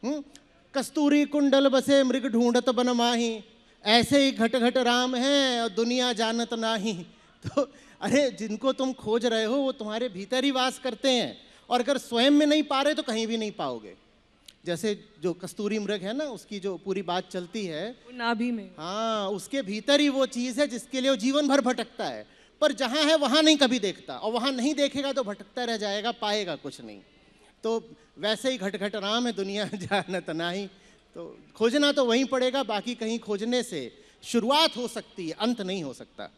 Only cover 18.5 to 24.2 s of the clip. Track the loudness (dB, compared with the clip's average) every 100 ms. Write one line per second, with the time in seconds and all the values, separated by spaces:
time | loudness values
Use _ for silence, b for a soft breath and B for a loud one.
18.5 | -4 -8 -12 -8 -4 -2 -2 -2 -4 -4
19.5 | -6 -4 -6 2 4 4 2 0 -2 -4
20.5 | 0 -2 -2 -6 -2 0 2 2 2 4
21.5 | 4 4 -2 -4 -6 -6 -6 -12 b b
22.5 | _ 0 2 -2 2 4 4 4 4 6
23.5 | 6 4 2 -2 -6 -12 -8